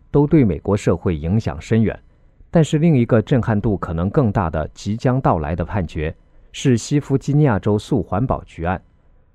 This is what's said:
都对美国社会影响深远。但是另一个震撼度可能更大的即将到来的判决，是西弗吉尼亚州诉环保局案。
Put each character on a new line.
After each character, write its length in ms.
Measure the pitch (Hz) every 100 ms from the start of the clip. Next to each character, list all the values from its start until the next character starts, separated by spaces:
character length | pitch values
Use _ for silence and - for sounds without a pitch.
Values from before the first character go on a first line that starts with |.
| _
都 160 | 143
对 180 | 147 160
美 140 | 113 76
国 180 | -
社 220 | 101 - 90
会 180 | 101
影 240 | 80 82 107
响 220 | 98 71
深 220 | - 123
远。 140 | 101 - - _ _ _ -
但 140 | 170
是 160 | 151 156
另 180 | 170 139
一 80 |
个 160 | 117 113
震 180 | 107 135
撼 220 | 107 104
度 160 | 117 95
可 160 | -
能 160 | 82 92
更 220 | 151 120
大 180 | 98 85
的 180 | 78 76
即 280 | - 101 110
将 240 | 135 127
到 160 | 143 95
来 180 | 73
的 80 | 85
判 220 | 82 -
决， 300 | 82 80 78 - _ - -
是 240 | - 143
西 240 | 117 - 147
弗 160 | -
吉 160 | 135 -
尼 120 | 143
亚 160 | 151 98
州 180 | 110 104
诉 240 | - 113
环 240 | - 92
保 180 | 123 69
局 200 | - -
案。 160 | 85 92 - _ _ _ _